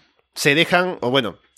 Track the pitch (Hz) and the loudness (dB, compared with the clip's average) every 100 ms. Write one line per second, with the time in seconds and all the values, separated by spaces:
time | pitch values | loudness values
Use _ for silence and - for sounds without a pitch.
0 | _ _ _ - 151 143 170 180 180 180 | _ _ _ -4 0 2 2 2 0 -4
1 | 120 135 110 82 _ | -2 0 -2 -6 _